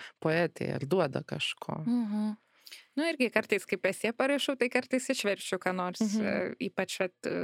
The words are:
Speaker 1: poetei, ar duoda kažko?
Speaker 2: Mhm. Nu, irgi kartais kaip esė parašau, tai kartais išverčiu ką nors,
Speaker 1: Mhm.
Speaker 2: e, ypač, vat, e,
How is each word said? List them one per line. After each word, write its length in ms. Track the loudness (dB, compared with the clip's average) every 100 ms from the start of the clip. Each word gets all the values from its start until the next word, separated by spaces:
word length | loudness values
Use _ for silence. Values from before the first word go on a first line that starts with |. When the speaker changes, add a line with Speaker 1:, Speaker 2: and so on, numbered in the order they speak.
| -10 -4
Speaker 1:
poetei, 540 | 0 2 2 0 -4
ar 160 | -4 0
duoda 360 | 2 2 0
kažko? 580 | -4 -4 -4 -6 -8 -6
Speaker 2:
Mhm. 520 | 0 0 0 0 -2 -4 _ _ -20 -20 -10
Nu, 140 | -2 0
irgi 220 | 2 2
kartais 340 | 2 2 0
kaip 220 | 2 0 0
esė 240 | 0 0
parašau, 440 | 2 2 2 0 0
tai 100 | 2
kartais 380 | 2 2 0 0
išverčiu 520 | 0 0 -2 -2 -2
ką 120 | 0
nors, 300 | -2 -2 0
Speaker 1:
Mhm. 240 | 0 2 0
Speaker 2:
e, 300 | 0 -2 -4
ypač, 340 | -4 -2 -2 0
vat, 160 | -2 -4
e, 120 | -4 -2